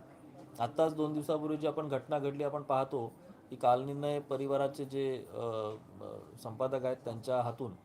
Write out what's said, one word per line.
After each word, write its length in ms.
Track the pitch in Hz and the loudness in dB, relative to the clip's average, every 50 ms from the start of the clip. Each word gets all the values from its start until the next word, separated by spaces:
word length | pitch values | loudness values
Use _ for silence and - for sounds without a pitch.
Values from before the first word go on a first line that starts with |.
| - - - - - - - - - - - - | -8 -14 -20 -20 -20 -20 -18 -18 -18 -16 -2 -2
आत्ताच 360 | 117 120 - - 160 160 156 | -2 0 4 4 4 4 4
दोन 180 | 156 151 151 151 | 2 0 0 0
दिवसापूर्वी 440 | 151 147 156 160 151 151 151 156 | -2 0 0 0 0 2 0 -2
जी 100 | 151 151 | 0 0
आपण 220 | 151 143 156 156 147 | 0 0 0 -2 0
घटना 300 | 139 131 127 - 151 147 | -2 -2 0 0 0 0
घडली, 260 | 135 143 139 143 147 | 0 0 0 0 -2
आपण 180 | 143 147 147 143 | -2 -2 -2 0
पाहतो 500 | - 135 131 135 135 - 127 117 113 - - - - - - - - | 2 2 2 2 2 0 -2 -2 -2 -6 -12 -18 -20 -20 -20 -14 -14
की 60 | 131 | -6
कालनिर्णय 640 | 123 - 123 123 127 135 139 143 143 147 147 147 147 | 4 6 6 6 6 4 0 -2 -2 0 0 0 0
परिवाराचे 680 | 143 - 139 131 139 139 139 139 139 139 143 147 143 | 0 -2 -2 -2 0 2 2 4 4 2 2 -2 -6
जे, 420 | 131 135 139 135 135 131 120 - - 92 | -4 -2 0 0 0 0 -2 -6 -8 -6
अ, 60 | 113 117 117 113 110 107 107 107 110 - - 95 98 101 | -4 -2 -2 0 0 -2 -2 -4 -6 -10 -16 -16 -12 -10
अ, 120 | 101 107 104 101 - - - - | -10 -10 -10 -12 -14 -16 -12 -10
संपादक 420 | 113 110 117 131 131 135 127 123 | -10 -2 0 0 2 2 2 0
आहेत, 120 | 127 131 | 0 -2
त्यांच्या 440 | - - 120 113 113 110 131 127 127 | -2 -4 -6 -6 -4 -2 2 2 4
हातून 320 | 120 120 117 - 135 110 90 - - | 4 2 0 -2 -4 -6 -6 -10 -16